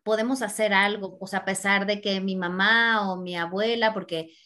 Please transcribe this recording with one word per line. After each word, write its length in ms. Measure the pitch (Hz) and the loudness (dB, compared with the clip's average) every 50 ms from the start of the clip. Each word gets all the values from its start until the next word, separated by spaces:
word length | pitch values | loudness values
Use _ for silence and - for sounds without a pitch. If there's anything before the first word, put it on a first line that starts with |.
| - | -2
podemos 380 | 214 220 214 220 247 269 262 | 0 0 2 2 0 0 -2
hacer 320 | 233 196 202 - 214 208 202 | -2 -4 -2 0 0 2 4
algo, 460 | 190 196 208 208 208 196 185 185 - | 4 4 2 0 -2 -6 -8 -10 -10
o 60 | 190 | -10
sea, 140 | 190 202 190 | -6 -6 -4
a 40 | - | -2
pesar 400 | 190 190 - - 202 202 196 196 | -2 -2 -2 0 2 2 2 2
de 160 | 202 208 202 | 0 -2 -2
que 220 | - 202 196 190 190 | -2 -2 -2 0 0
mi 120 | 196 185 | -2 -2
mamá 800 | 185 175 175 180 185 196 214 226 233 233 233 226 214 202 190 185 | -2 -2 -2 0 2 2 4 4 4 4 4 2 2 0 0 -2
o 80 | 180 | -4
mi 160 | 180 180 175 | -6 -6 -4
abuela, 560 | 170 170 170 185 196 214 226 233 233 226 220 214 | -4 -4 -4 -2 -2 0 0 0 2 2 2 0
porque, 380 | 202 180 - 175 160 160 165 - _ _ | 0 -4 -6 -6 -6 -6 -8 -12 _ _